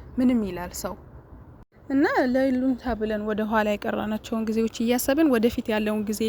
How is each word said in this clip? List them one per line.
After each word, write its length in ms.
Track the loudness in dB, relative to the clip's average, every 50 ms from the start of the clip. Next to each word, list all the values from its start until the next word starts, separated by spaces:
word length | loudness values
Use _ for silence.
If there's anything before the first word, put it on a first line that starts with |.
| -20 -8 -2
ምንም 260 | 0 2 2 2 2
ይላል 300 | 0 -2 -4 -6 -8 -10 -8
ሰው። 200 | -8 -8 -8 -10 -12 -16 -20 -20 -20 -20 -20 -20 -20 -20 -20 -20 -20 -20 -20 _ -16 -6 -2
እና 140 | 2 2 2 4 4 2 2
ለይሉኝታ 640 | 2 2 2 2 2 2 2 0 0 0 -2 -4 -4 -4
ብለን 280 | -2 -2 -2 -2 -2 -2
ወደ 160 | -2 -2 -2 -2
ኋላ 240 | 0 2 2 2 2
የቀራናቸውን 760 | 0 -2 -2 -4 -4 -2 -2 -4 -4 -6 -6 -4 -4 -4 -2
ጊዜዎች 320 | -2 0 0 0 -2 -2 -2
እያሰብን 520 | 0 0 0 0 0 2 2 4 4 4
ወደፊት 360 | 4 4 4 2 0 -2 -2 -2
ያለውን 340 | -2 0 0 0 -2 -2 -2
ጊዜ 160 | -4 -2 -2 -2